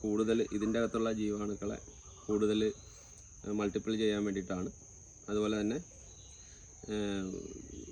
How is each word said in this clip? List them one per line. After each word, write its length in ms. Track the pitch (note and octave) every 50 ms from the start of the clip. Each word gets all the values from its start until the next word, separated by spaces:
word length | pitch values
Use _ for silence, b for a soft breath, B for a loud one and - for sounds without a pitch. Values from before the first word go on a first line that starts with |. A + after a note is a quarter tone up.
| -
കൂടുതൽ 340 | A2 G#2 G#2+ A2 A2 A2+ A#2 G#2+ G2 -
ഇതിൻ്റെ 220 | G#2 G#2 A2 A2+ A#2
അകത്തുള്ള 300 | A#2 A2 - A2+ A2+ A2+ A2 G#2+
ജീവാണുക്കളെ 580 | G#2+ G#2 G#2 G#2 G#2 G#2 G2+ G2 G2+ G#2 - - - - - - - - - - -
കൂടുതൽ, 340 | - G#2+ G#2 G#2+ G#2+ G#2+ G#2+ G#2+ G#2+ G2+ - - B B B B B B B - - - - -
ഏഹ്, 100 | G2+ G#2 G#2+
മൾട്ടിപ്പിൾ 320 | G#2 G2+ F#2 G#2+ F2+ A2+ A2+ G#2+ A2
ചെയ്യാൻ 200 | G#2+ G#2 G#2 G#2 G#2
വേണ്ടിയിട്ടാണ്. 400 | G2 G2 F#2 F#2 F#2+ F2+ F#2 F#2 - - - - - - - - - - - -
അതുപോലെ 240 | G#2 G#2+ G#2+ G#2+ G#2+ G#2+
തന്നെ, 180 | G#2 G#2+ A#2+ D#3 F3 - - - - - - - - B B B B B B B B B B - - - G#2+
ഏഹ്, 360 | G#2+ G#2 G2+ G2 G2 F#2+ F#2 - - - - - - - - - - - -